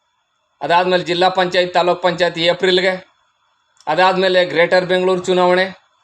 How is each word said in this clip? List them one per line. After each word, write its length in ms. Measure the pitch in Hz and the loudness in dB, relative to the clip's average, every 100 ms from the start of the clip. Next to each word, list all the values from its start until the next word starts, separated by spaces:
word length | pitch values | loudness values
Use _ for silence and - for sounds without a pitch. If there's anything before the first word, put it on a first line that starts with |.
| _ _ _ _ _ _ | _ _ _ _ _ _
ಅದಾದ್ಮೇಲೆ 420 | 143 175 185 180 | 0 2 2 0
ಜಿಲ್ಲಾ 260 | 151 170 180 | -2 0 0
ಪಂಚಾಯತ್, 440 | 185 180 180 180 | 0 0 0 0
ತಾಲೂಕ್ 280 | 180 175 180 | 0 0 0
ಪಂಚಾಯತ್ 340 | 185 170 175 165 | -2 0 -2 0
ಏಪ್ರಿಲ್ಗೆ, 560 | 170 170 185 185 190 185 - _ _ _ _ _ _ _ - | -2 0 0 0 0 -4 -10 _ _ _ _ _ _ _ -6
ಅದಾದ್ಮೇಲೆ 520 | 156 185 185 190 180 180 | 0 2 2 0 0 0
ಗ್ರೇಟರ್ 400 | 147 170 185 165 | 0 2 0 0
ಬೆಂಗಳೂರು 360 | 185 185 185 | 0 0 -2
ಚುನಾವಣೆ, 440 | 180 180 180 180 190 185 _ _ | -2 0 2 2 -2 -8 _ _